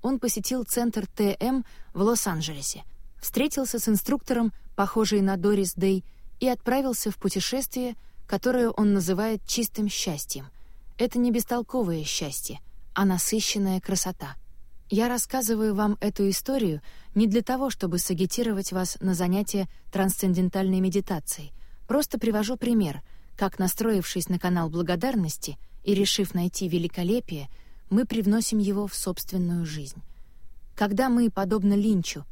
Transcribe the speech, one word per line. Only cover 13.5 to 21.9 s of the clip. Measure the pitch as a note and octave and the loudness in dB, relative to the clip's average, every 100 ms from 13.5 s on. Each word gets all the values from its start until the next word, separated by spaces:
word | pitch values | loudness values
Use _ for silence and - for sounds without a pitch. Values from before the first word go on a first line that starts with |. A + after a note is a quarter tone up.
| G#3+ G3 F#3 | 0 0 0
красота. | - F#3+ F#3 F3+ C#3 C3+ - - - - - | 0 -2 -2 -4 -10 -10 -14 -16 -14 -16 -2
Я | G3 A#3+ | 2 2
рассказываю | B3 - C4 A3 A3+ A3 G3+ | 0 -2 -2 0 2 2 2
вам | G#3 G#3 | 2 2
эту | G#3 G3+ G3 | -2 2 2
историю | F#3+ - C4+ G3+ D3+ - - - | 2 0 0 0 -2 -8 -14 -2
не | G3+ A3 | 2 4
для | A3 | 4
того, | - B3+ C4+ | 2 0 0
чтобы | - F#3 F3 | -2 -2 -2
сагитировать | - F3 F#3 - A#3 G3 F#3+ | 0 0 0 2 0 0 -2
вас | F#3 F3+ - | -2 -2 -2
на | F#3+ | 0
занятия | F3 F3+ F#3+ G3+ G3+ F#3 - - | 2 2 2 2 -2 -2 -6 -6
трансцендентальной | - F#3+ - F#3+ F3+ F#3 F#3+ F#3+ F#3+ | 0 2 2 2 2 2 2 2 2
медитацией. | F#3+ G3 F#3+ E3+ - - D3 - - - | 2 0 0 -4 -4 -8 -8 -12 -14 -14
Просто | - | 0